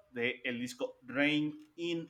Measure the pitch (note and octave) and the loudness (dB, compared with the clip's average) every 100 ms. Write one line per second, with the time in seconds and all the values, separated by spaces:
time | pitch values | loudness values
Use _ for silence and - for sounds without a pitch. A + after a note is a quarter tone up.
0 | _ B2 A#2+ B2 C3 A#2+ B2 - - - | _ -2 0 0 -2 -2 -4 -4 -6 -6
1 | B2 B2 D3 D3+ D3+ - - - E3+ E3+ | -6 2 4 4 2 -2 -10 -6 -2 -2
2 | D#3+ | -4